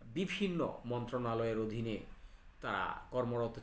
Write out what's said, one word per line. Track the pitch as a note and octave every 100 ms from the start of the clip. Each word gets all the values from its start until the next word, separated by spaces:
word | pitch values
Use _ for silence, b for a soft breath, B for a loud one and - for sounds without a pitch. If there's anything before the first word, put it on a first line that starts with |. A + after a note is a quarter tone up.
| A#2 B2+
বিভিন্ন | F#3 F#3 G3+ E3+ A#2+ -
মন্ত্রণালয়ের | A#2 A#2+ A#2 B2+ A#2+ A2+ A2+ A2
অধীনে | A2 A2+ A2+ G#2+ - - b b b -
তারা | B2 G2 F2+ - -
কর্মরত | B2+ A#2+ A#2+ A#2 -